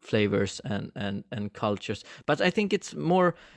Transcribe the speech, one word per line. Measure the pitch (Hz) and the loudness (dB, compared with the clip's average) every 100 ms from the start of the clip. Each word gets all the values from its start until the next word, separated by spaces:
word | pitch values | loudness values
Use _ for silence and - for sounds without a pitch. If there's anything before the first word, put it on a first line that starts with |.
flavors | - 110 104 101 98 - | -2 2 4 2 0 -4
and, | 127 101 - - | -6 -6 -6 -6
and, | 101 98 - | -6 -6 -8
and | 107 104 | -8 -8
cultures. | - 110 101 - 104 - - - | -2 -2 -2 -4 -8 -10 -6 -2
But | 151 | 2
I | 180 | 2
think | 196 202 | 2 0
it's | 196 - 156 | -2 -4 -4
more, | 151 180 180 - - | 2 4 4 0 -10